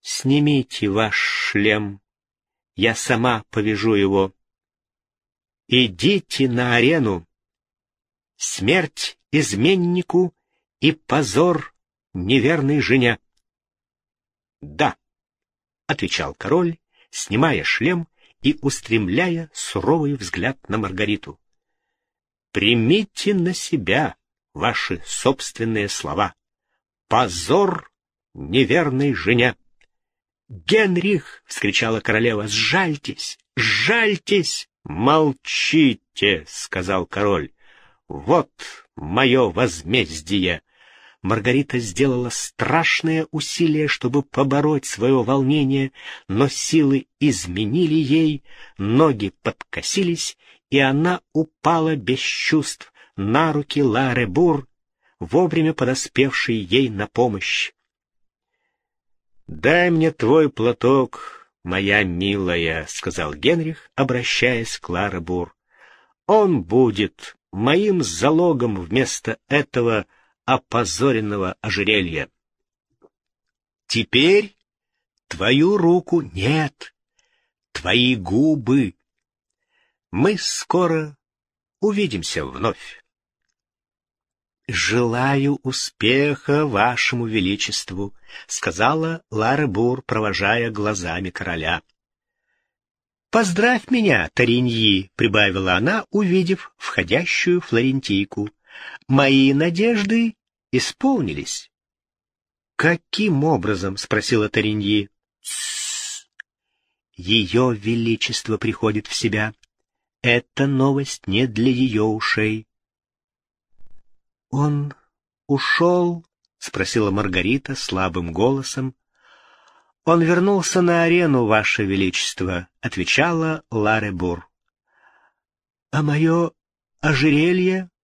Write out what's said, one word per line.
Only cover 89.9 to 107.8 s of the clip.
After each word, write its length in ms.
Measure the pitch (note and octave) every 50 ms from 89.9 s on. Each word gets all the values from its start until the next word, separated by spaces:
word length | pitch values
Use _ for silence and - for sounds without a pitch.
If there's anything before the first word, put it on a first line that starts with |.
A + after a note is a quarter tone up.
| B2+ C3
провожая 680 | - - - A2 G#2+ G#2 F#2+ - G2+ G2 A2 A#2 A#2 A#2
глазами 580 | A2 G#2 G#2 G#2 G#2+ G2 F2+ F2 E2 F2+ G2 F#2
короля. 520 | - - F#2+ F2+ E2+ E2 D#2 D#2+ F2 E2 _ _ _ _ _ _ _ _ _ _ _ _ _ _ _ _ _ _ _ _ _ _ _ _ _ _ _ _ _ _
«Поздравь 600 | - A3 A3+ F#3+ E3+ F#3+ G#3 A#3+ B3+ A3 - -
меня, 400 | B3+ A#3+ A3 G3 C3+ F2+ E2 D2+ _
Тариньи», 800 | - B2 A#2 A#2 B2 B2+ B2 A#2 A2+ A2 G#2+ G2 F#2+ G2 - _
прибавила 600 | - A2+ A2+ F#2+ G#2+ G#2 G2+ F#2 F#2+ F#2+ F#2 F2+
она, 300 | F2+ G#2+ D#3 G3+ A3+ - _
увидев 640 | - G3+ G#3+ F3+ F3 F#3+ F3+ E3+ F#3+ - - - _ _
входящую 840 | - - - - - E2+ G2+ C#3+ F3 E3+ - - - F3 F3 F3+
флорентийку. 880 | E3+ - - A2+ A#2+ C3+ C3 C3+ - - G#2 G2 G2+ - - - G#2 G#2 _ _ _ _ - - - - - - _ -
«Мои 460 | C3 C3+ C#3 C3+ C#3 C3+ C3+ C3+ C#3
надежды 800 | C#3 D#3 F3 E3+ F3 G#3 A#3 A#3+ G#3 G3+ G3 A3 A#3 A#3 A3+ - _ _ _ _ _ _ _
исполнились». 1000 | - B2+ - - - _ - C4+ C#4 A3+ D3+ F#2 D2 D2 - - - - - _ _ _ _ _ _ _ _ _ _ _ _ _ _ _ _ _ _ _ _ _ _
«Каким 680 | - - D#3+ E3+ E3 _ _ - - G#3+ G#3 E3 C#3 C#3+
образом?» 540 | D#3+ D#3 G#2 E2+ G2+ G#2 F2 F#2 G2 F#2+ G#2
спросила 520 | - - - G#2+ - - B2 A2 G#2+ G#2
Тариньи. 600 | - A2+ G#2 G#2+ G#2+ G#2+ G2+ G2+ G#2+ G#2 G2+ G2 _ _ _ _ _ _
«Тссс! 840 | _ - - - - - - - - - - - - - - - - _ _ _ - _ _ _ _ _ _ _ _ _ _ _ _ _ _
Её 560 | - F2+ F2 G#2+ A2+ G#2 F2+ G#2+ A#2 B2+ B2+
Величество 840 | A#2+ G#2+